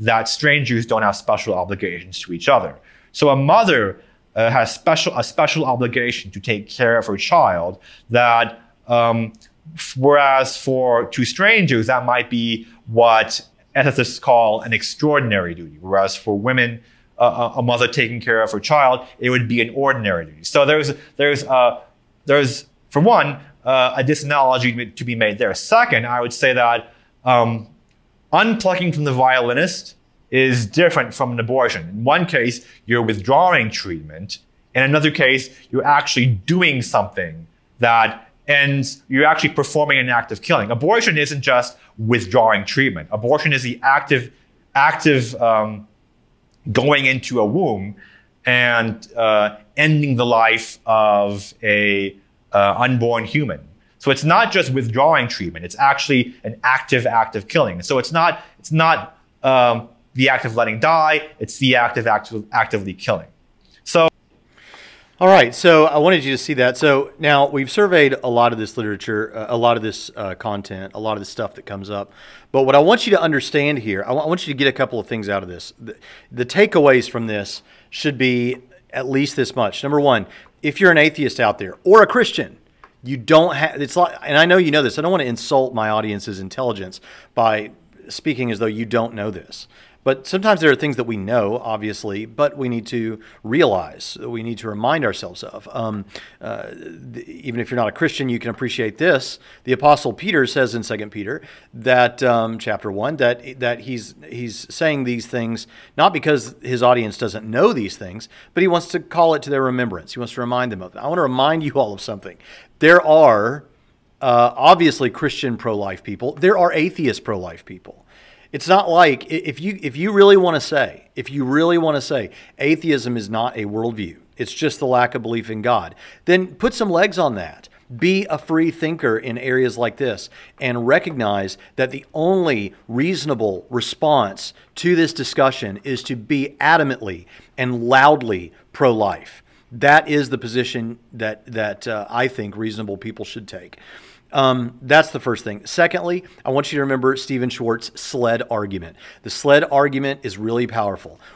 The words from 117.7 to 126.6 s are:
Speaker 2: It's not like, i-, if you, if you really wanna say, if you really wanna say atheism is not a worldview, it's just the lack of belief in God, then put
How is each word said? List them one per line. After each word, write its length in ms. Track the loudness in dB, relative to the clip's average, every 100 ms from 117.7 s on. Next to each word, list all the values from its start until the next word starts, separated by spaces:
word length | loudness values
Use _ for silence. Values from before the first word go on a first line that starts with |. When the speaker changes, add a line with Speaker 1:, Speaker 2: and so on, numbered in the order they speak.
| -20 -20 -20 _ _ -20 _ _
Speaker 2:
It's 160 | -8 2
not 220 | 2 4
like, 360 | 6 6 4 -4
i-, 20 |
if 340 | -6 -6 -8
you, 160 | -8 -6
if 120 | -8 -4
you 160 | 0
really 240 | 6 8 8
wanna 240 | 6 0
say, 500 | -2 -2 -2 -6 _ -12
if 140 | -8
you 160 | -6 0
really 320 | 2 2 2
wanna 240 | 2 -2
say 300 | -2 -4 -4 -12 -20 -4
atheism 580 | 0 0 0 0 -2 -6
is 140 | -4
not 260 | -4 -4 -6
a 100 | -6
worldview, 520 | -4 -4 -6 -10 -12 _ -12
it's 140 | -10
just 280 | -4 -4 -2
the 80 | 0
lack 260 | 2 2
of 80 | -2
belief 300 | -4 -6 -6
in 100 | -4
God, 320 | -2 -2 -2 -14 -20 -8 2
then 300 | 2 0
put 180 | -4